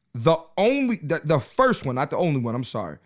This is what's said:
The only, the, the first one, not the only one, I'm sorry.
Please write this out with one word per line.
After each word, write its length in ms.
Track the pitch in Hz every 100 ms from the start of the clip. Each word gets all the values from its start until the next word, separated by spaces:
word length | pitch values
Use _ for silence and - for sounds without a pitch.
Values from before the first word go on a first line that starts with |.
| _
The 240 | 120 123 160 - -
only, 400 | 214 285 254 208
the, 240 | 143 160
the 160 | 151 151
first 460 | - - 262 202 139
one, 100 | 127
not 160 | 143
the 60 | -
only 220 | 180 139
one, 140 | 117
I'm 100 | 120
sorry. 360 | 123 117 87 73